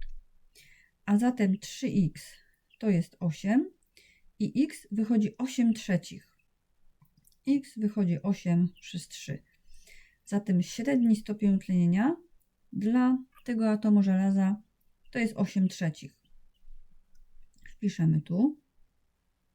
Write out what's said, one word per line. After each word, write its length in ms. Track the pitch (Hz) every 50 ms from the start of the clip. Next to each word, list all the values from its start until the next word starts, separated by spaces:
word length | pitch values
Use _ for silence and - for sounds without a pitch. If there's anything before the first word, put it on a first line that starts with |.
| - - - - _ _ _ _ _ _ _ - - - - _ _ _ _ _ -
a 120 | 202 208
zatem 420 | 208 240 247 247 233 208 190 190 -
trzy 280 | - - - - 262
x 360 | 220 - 202 170 - - - - - - - _ _ _ _ _ _ _ -
to 100 | 233 214
jest 280 | 185 165 170 - _ -
osiem 500 | 180 165 147 - - 196 233 277 359 370 _ _ _ _ _ - _ _ _ _ _ - _ -
i 240 | 214 - - 240 302
x 240 | 302 - - - -
wychodzi 460 | 202 220 214 220 240 214 214 208 -
osiem 360 | - 254 262 - - 233 226 220
trzecich. 540 | - - - 180 160 - - - - - _ _ _ _ _ _ _ _ _ _ _ _ - _ _ _ _ _ _ _ _ _ _ -
X 320 | 269 285 277 - - - 226
wychodzi 420 | 214 208 214 214 196 170 170 151
osiem 480 | - 202 190 - - 175 170 170 180 175 - -
przez 260 | - - - 165 -
trzy. 360 | - - - - - - - _ _ _ _ _ - - - - - - - - _ _ _ _
Zatem 360 | - 208 202 202 208 185 175
średni 540 | 175 - - - 226 277 277 254 233 226 214
stopień 400 | 214 - - 208 208 208 202 196
utlenienia 600 | 190 - - 185 175 175 170 180 196 233 294 339 - - _ _ _ _ _ _ _ _ - -
dla 440 | 190 202 220 240 254 254 254 262 262 254 _ _ - -
tego 280 | 247 240 220 220 214
atomu 320 | 214 214 214 214 208 208 196
żelaza 580 | 196 185 185 196 196 196 196 190 190 208 208 - _ _ _ _ _ _ _ _ -
to 80 | - 247
jest 140 | 226 226 -
osiem 320 | - 202 - - 202 190
trzecich. 540 | 185 - - 180 160 151 - - 139 _ _ _ _ - - - - _ _ - - - - - - - - _ _ - - - _ - - - - _ _ - - - -
Wpiszemy 400 | 214 196 - - 165 160 156 156
tu 400 | - - 170 190 247 302 302 - _ _ _ _ _ _ _ _ _ _ _ _ _ _ _ _ _ _